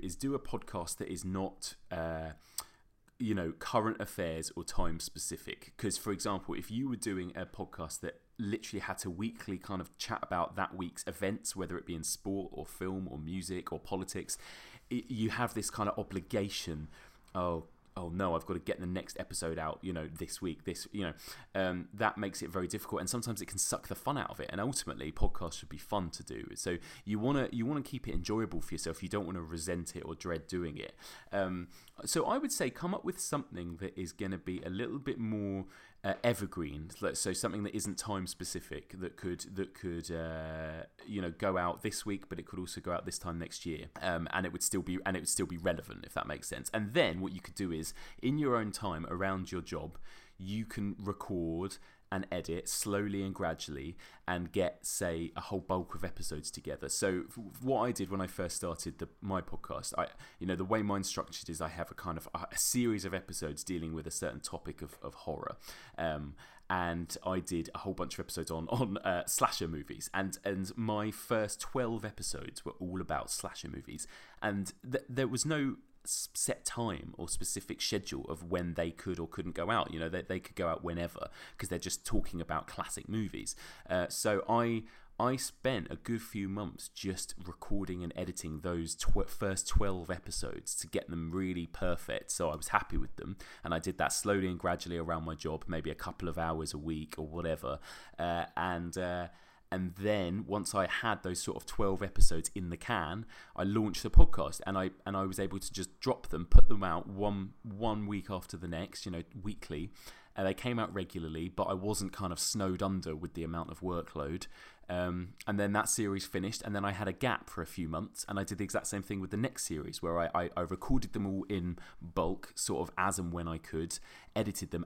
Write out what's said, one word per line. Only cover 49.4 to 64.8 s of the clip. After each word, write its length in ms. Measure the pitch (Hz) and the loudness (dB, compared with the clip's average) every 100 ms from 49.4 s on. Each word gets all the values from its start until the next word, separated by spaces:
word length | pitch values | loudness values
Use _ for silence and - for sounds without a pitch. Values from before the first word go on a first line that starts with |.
| 90 | -4
your 100 | 92 | -6
job, 380 | 82 85 78 - - - - - | -6 -6 -8 -8 -10 -12 -20 -12
you 260 | 92 107 110 | -6 -4 -4
can 300 | - 101 92 | -4 -6 -4
record 800 | 98 98 - 92 82 82 95 - - - - | -6 -6 -4 -2 -2 -2 -4 -8 -18 -20 -6
and 140 | 95 92 | -6 -4
edit 380 | 90 - 87 - | -4 -4 -4 -4
slowly 560 | - 107 101 104 98 | -4 0 0 0 -2
and 100 | 95 | -2
gradually 640 | 92 90 80 - 71 71 90 - - - | -2 -2 -2 -6 -8 -8 -10 -14 -10 -4
and 240 | 87 87 | -2 0
get, 340 | - 90 - - | 2 0 0 -6
say, 460 | - 90 82 82 - | -2 0 -2 -4 -6
a 20 | |
whole 220 | - 95 | -4 -4
bulk 340 | - 92 87 - | 0 -2 -2 -4
of 80 | |
episodes 480 | 92 - - 76 - | -4 -2 -4 -4 -8
together. 380 | - - 69 69 | -8 -8 -6 -4
So 340 | - 101 92 - | 0 2 2 -2
f-, 80 | - 107 - | -8 -12 -6
what 220 | 127 131 | 0 2
I 100 | 120 | 2
did 160 | 120 92 | 0 -2
when 100 | 98 | -2
I 80 | 90 | -4
first 300 | - 90 - | -4 -4 -2
started 420 | 92 82 - - | -4 -4 -6 -8
the, 80 | - - | -10 -8
my 180 | 98 95 | -2 -2
podcast, 540 | 85 - - 64 - - | -2 -6 -4 -6 -6 -2
I, 100 | 87 - - - | -4 -4 -18 -8
you 80 | 90 | -4
know, 120 | 90 | -2
the 80 | 92 | 0
way 160 | 110 | 0
mine's 260 | 104 98 95 | 2 0 -2
structured 420 | - - - - | -4 -6 -8 -8
is 120 | 80 | -6
I 80 | 80 | -6
have 200 | 87 82 | -6 -8
a 40 | |
kind 240 | - 92 80 | -6 -6 -6
of 100 | - 82 | -6 -8
a, 120 | - | -6
a 60 | - | 0
series 480 | - 127 120 107 92 | 2 4 4 2 0
of 80 | |
episodes 500 | 92 92 - 78 76 | -4 -6 -6 -6 -6
dealing 300 | - 90 80 | -4 -4 -4
with 140 | 80 78 | -6 -6
a 40 | |
certain 300 | - 80 65 | -4 -4 -6
topic 400 | - 80 - - | -8 -8 -8 -10